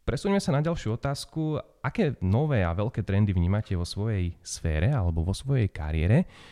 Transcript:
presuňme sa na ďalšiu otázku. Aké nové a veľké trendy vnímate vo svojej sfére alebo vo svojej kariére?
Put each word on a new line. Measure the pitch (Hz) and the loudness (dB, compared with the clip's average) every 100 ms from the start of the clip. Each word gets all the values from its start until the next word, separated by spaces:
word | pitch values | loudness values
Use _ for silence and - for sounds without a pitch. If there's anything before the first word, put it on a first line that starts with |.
| - | -8
presuňme | 123 202 196 | -4 0 0
sa | 190 | 2
na | 139 | 0
ďalšiu | 156 170 - 110 | 0 -2 -4 -4
otázku. | 139 139 - 160 156 147 - _ | -4 -6 -8 -6 -4 -4 -6 _
Aké | 135 - 165 - | -6 0 0 0
nové | 92 107 151 127 | 2 2 4 2
a | 87 85 | 2 0
veľké | 104 - | -2 -2
trendy | 95 98 104 | 0 2 4
vnímate | 90 87 104 - | 4 2 2 0
vo | 90 87 | -4 -2
svojej | - 110 104 87 - - | -4 -2 -2 -2 -6 -12
sfére | - 82 78 95 | -6 -2 0 2
alebo | 147 87 82 80 | 2 2 0 -2
vo | |
svojej | 95 135 135 101 | -2 -2 0 0
kariére? | - 76 80 80 131 185 - - | -2 -4 0 4 4 2 -6 -20